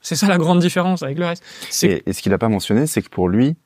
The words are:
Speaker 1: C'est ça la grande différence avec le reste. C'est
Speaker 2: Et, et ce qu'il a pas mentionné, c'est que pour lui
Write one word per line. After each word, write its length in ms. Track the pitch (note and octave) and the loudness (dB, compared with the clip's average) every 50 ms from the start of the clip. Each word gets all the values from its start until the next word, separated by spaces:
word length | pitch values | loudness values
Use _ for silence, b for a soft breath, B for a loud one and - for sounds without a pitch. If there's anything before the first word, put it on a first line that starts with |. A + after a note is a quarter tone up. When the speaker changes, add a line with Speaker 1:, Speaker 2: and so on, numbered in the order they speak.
| _ | _
Speaker 1:
C'est 120 | - E3+ | -6 -4
ça 120 | D3 - | 0 2
la 100 | G3+ F#3 | 2 2
grande 220 | F3+ D#3+ D#3+ F3+ F3 | 2 2 4 4 4
différence 420 | E3+ F3 - F#3 F3 F#3 F#3 F3 D#3 | 4 2 0 0 0 0 -2 -2 -4
avec 140 | C#3 C#3 | -6 -4
le 80 | D#3+ F3 | -4 -4
reste. 180 | E3+ E3+ F3 B B B B B B | -4 -6 -8 B B B B B B
C'est 180 | - - - | -6 0 0
Speaker 2:
Et, 220 | - F#2 D2+ - - | 0 0 0 -4 -6
et 40 | F#2 | -6
ce 80 | - | -4
qu'il 120 | - G2 G2 | 0 0 0
a 40 | F#2 | 2
pas 100 | A2+ A2+ | 2 0
mentionné, 360 | G#2+ G2 - - G#2 A2+ D3 | 0 0 0 0 0 0 0
c'est 140 | D#3 - A2+ F#2+ | 0 -2 -4 -4
que 60 | - | -4
pour 200 | - - F#2 F2+ | -4 -2 0 2
lui 260 | F#2 A2 B2+ C#3+ E3 _ _ | 2 2 2 2 0 _ _